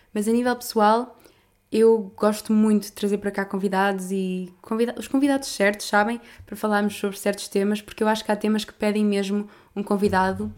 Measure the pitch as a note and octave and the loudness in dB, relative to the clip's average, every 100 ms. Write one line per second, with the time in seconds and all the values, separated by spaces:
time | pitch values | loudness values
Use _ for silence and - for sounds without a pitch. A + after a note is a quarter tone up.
0 | _ G#3+ G#3 A#3 B3 B3 - A3+ G#3 A3+ | _ -4 0 2 2 -2 -4 2 4 4
1 | B3 - - _ _ _ _ A3 A3+ A3+ | 0 -12 -20 _ _ _ _ 4 6 4
2 | F#3+ - G#3 G#3+ - G#3+ G#3+ G#3+ G#3 - | 0 -2 0 0 0 2 4 2 0 -6
3 | G3+ G3+ G3+ G3+ G3 G3 G3 F#3+ G3 G3 | -2 -2 -4 -4 -4 -4 -2 0 0 -2
4 | F#3 G3 F#3 F#3 F3+ - - A3 A#3 A#3 | -4 -4 -2 -4 -8 -14 -8 -2 -2 -4
5 | A3 C4+ C#4 C#4 C#4 - G3 G#3 - G#3 | -2 0 2 0 -4 0 0 0 0 2
6 | G#3 A#3 - - - G#3 G#3+ G#3 G#3 G3+ | 2 -2 -10 -20 -16 -6 -2 0 0 -2
7 | G#3 G3 G#3 G3+ - G3+ G3 G#3 - - | -6 -2 -4 -4 -4 -2 0 -2 -6 -4
8 | G#3+ G#3+ - G#3 G#3+ G#3+ G#3 - G#3+ G#3 | 0 0 -2 -2 0 -2 -4 -4 -2 2
9 | G#3 G3+ G3 G#3 G#3 - _ - G3+ G#3 | 2 0 0 -2 -4 -14 _ -8 -2 2
10 | G3+ F#3+ F#3+ F#3+ G#3+ | 2 2 2 -2 -8